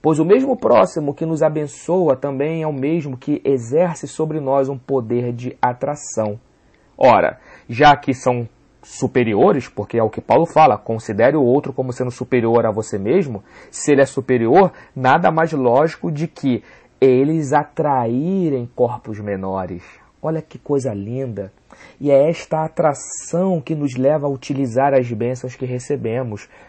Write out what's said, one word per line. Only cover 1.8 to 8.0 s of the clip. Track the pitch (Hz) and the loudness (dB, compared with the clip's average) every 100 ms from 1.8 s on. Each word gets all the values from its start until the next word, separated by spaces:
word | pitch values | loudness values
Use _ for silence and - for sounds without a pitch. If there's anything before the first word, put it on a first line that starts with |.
| - 180 165 | -2 0 2
também | 127 143 135 147 165 | 0 -2 -4 -4 -2
é | 156 | -4
o | |
mesmo | 139 143 170 147 127 | -4 -2 -2 -4 -10
que | - 147 | -4 -2
exerce | - 135 117 147 175 165 143 | 0 -2 0 0 0 -2 -12
sobre | - 156 156 | -6 -6 -4
nós | 135 139 135 | -2 0 0
um | 135 | -4
poder | - 135 113 120 123 | -4 -4 -2 -4 -4
de | 120 123 - | -8 -10 -4
atração. | 123 123 139 147 - - 107 107 _ _ _ _ _ - | -4 -2 -6 -8 -8 -6 -4 -6 _ _ _ _ _ 2
Ora, | 131 107 82 - - - - | 4 6 2 -4 -20 -20 -12
já | 117 147 | 4 6
que | 143 | 6